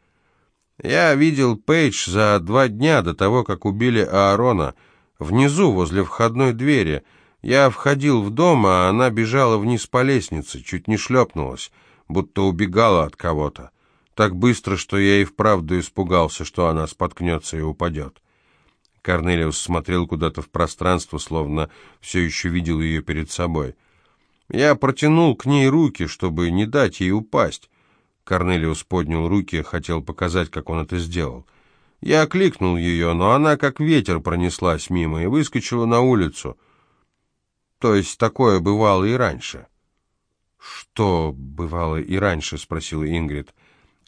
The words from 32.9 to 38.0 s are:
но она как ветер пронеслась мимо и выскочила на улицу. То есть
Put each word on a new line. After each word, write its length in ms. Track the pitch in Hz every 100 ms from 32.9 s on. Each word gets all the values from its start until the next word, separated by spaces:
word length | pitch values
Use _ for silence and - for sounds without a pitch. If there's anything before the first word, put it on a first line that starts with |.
| 85 85
но 180 | 85 98
она 260 | 131 156 147
как 220 | 143 -
ветер 400 | 156 151 95 85
пронеслась 680 | 71 85 87 - 90 80 -
мимо 340 | 90 82 80
и 40 | 87
выскочила 580 | 143 147 127 - 120 117
на 160 | 117
улицу. 560 | 127 117 82 - - - _ _ _ _ _ _ _ _ _ _ _ _
То 160 | 117
есть 220 | 104